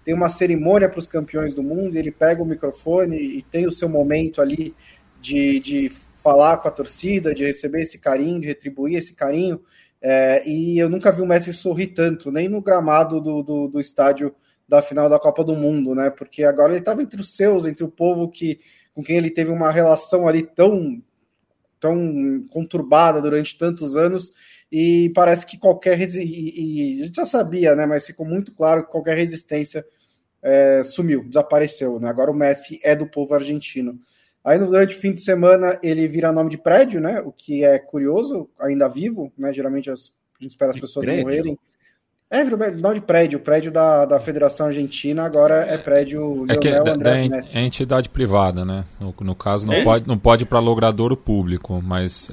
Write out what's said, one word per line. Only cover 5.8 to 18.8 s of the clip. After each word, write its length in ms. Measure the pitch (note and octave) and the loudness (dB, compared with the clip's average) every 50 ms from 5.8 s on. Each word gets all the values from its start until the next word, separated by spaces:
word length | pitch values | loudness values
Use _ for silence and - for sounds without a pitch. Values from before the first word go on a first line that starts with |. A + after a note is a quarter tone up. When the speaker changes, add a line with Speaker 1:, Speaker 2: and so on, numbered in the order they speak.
| C#3 B2+ - - _ _ _ _ | -4 -4 -6 -10 _ _ _ _
Speaker 1:
falar 340 | - D3+ C#3 C#3+ D3 D#3+ E3 - | 2 4 6 6 6 6 4 2
com 80 | - | 0
a 40 | D#3 | -4
torcida, 640 | - - C#3 C#3 - - - F#3 G3+ F#3+ E3 D#3 D3 | -6 -6 -10 -10 -10 -8 -4 -2 -2 -2 -2 -2 -2
de 100 | C3+ C#3 | -2 -2
receber 380 | C#3+ C#3 C#3+ - C#3+ C#3+ E3 | -4 -4 -4 -6 -6 -4 -4
esse 160 | D#3+ D#3 - - | -6 -6 -8 -6
carinho, 420 | - D3 C3+ C3+ C#3+ E3 F3 F3 | -4 -2 -2 0 -2 -2 -4 -6
de 60 | D3+ | -6
retribuir 500 | D3 C#3 - - C#3 C#3 C3+ C#3 D3+ F3 | -8 -10 -10 -12 -14 -10 -6 -6 -4 -4
esse 160 | E3+ E3 - _ | -4 -6 -8 _
carinho, 460 | - D3 C#3 C#3+ D#3+ F#3 F#3 E3+ F3 _ _ _ _ _ _ _ _ | -6 -4 -4 -2 -2 -2 -4 -4 -8 _ _ _ _ _ _ _ _
é, 480 | - C3 C3+ C3 C3 C3 C3 C#3 - D#3 | -2 0 2 4 4 4 2 2 0 -2
e 300 | D3+ D#3+ E3 E3+ F3 E3+ | -4 -4 -2 0 0 0
eu 100 | E3+ E3 | 0 0
nunca 240 | E3+ F#3+ - G3+ | 0 0 2 2
vi 80 | F#3 E3+ | 2 2
o 40 | F#3 | 2
Messi 260 | F3+ F3 E3+ E3+ F3 | 2 2 2 0 -2
sorrir 360 | E3+ - - F#3 E3+ E3 F#3+ F#3 | -10 -6 -4 -4 -4 -4 -4 -4
tanto, 420 | F3+ - E3 E3+ E3 D#3+ - C#3 | -2 -2 0 0 -2 -4 -8 -6
nem 160 | C3+ D#3 F3 F#3+ | -6 -4 -4 -4
no 120 | G#3 G#3 | -4 -2
gramado 580 | G3 G3 F#3 F3+ E3 D#3 D3+ D#3 D#3+ D#3 D#3+ D#3 | 0 2 2 2 4 4 4 4 4 2 0 -6
do, 220 | D3+ D#3 D3+ D3 | -4 -4 -6 -6
do, 260 | C#3+ D3 D3+ D3 C#3+ C#3 | -6 -4 -4 -4 -4 -4
do 120 | C#3 D3 | -4 -6
estádio 540 | C#3 - - - C3+ C#3 C#3+ C#3 D3 C#3+ C#3+ _ _ _ _ _ _ - | -8 -4 0 2 4 4 4 2 -2 -8 -8 _ _ _ _ _ _ 2
da 120 | C#3+ D3 | 4 4
final 260 | C#3+ - C#3 D3 D3 D3 | 4 2 0 0 2 4
da 100 | D3 D3 | 4 4
Copa 260 | - D3+ C#3+ - D#3+ | 4 2 2 2 0
do 100 | D#3+ D#3+ | -2 -2
Mundo, 400 | D#3 D3 D3 D#3 D3 C3+ C3 C3 | 0 0 0 0 0 -2 -2 -2
né? 160 | C3 C3+ C#3 | 0 -2 -2
Porque 320 | C#3 - C#3+ - _ - D3 | -4 -6 -14 -12 _ 0 2
agora 280 | C#3+ C#3+ C#3+ D3 D3+ | 2 4 4 4 4
ele 80 | F3 F3+ | 4 0
tava 220 | F3 - A3 A#3+ | -2 -2 -2 -4
entre 180 | C#4+ - - G3+ | -4 -6 -8 -12
os 160 | G3 - - | -12 -8 -4
seus, 300 | - G3 G#3 G3+ F3+ E3 | 0 2 2 2 2 0
entre 180 | D#3+ D3+ - E3+ | -4 -6 -6 -8
o 40 | D#3 | -8
povo 400 | - - E3+ F3 F3 E3+ E3+ E3 | -4 -2 0 0 0 0 -2 -6
que, 300 | E3+ - E3+ D#3+ D3 - _ _ _ _ | -6 -6 -6 -6 -6 -8 _ _ _ _